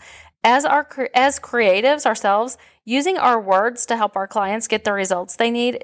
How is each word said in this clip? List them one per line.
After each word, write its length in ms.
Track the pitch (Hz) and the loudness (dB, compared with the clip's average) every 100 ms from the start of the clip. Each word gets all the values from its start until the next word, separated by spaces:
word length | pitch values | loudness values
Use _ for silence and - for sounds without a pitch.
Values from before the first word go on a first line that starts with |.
| - - - _ | -16 -20 -20 _
As 220 | 226 262 302 | 2 4 2
our 180 | 285 | 0
cre-, 220 | 285 269 240 | -2 -6 -4
as 260 | 247 269 269 | 0 0 0
creatives 640 | - 240 208 190 254 294 247 | -4 0 2 4 2 2 0
ourselves, 520 | 220 202 202 247 - _ _ | 0 0 0 -2 -8 _ _
using 340 | 220 262 339 370 | -4 -2 0 0
our 220 | 254 233 | 2 0
words 460 | 196 190 226 240 - | 2 2 2 -2 -4
to 100 | 233 | -2
help 220 | 208 196 | -2 -2
our 100 | 196 | -4
clients 400 | 214 196 220 - | -4 -2 -4 -4
get 160 | 220 | -4
the 80 | 214 | -2
results 460 | 202 190 180 190 - | -2 -2 -4 -4 -2
they 120 | 233 | -2
need 280 | 240 240 233 | 0 -2 -2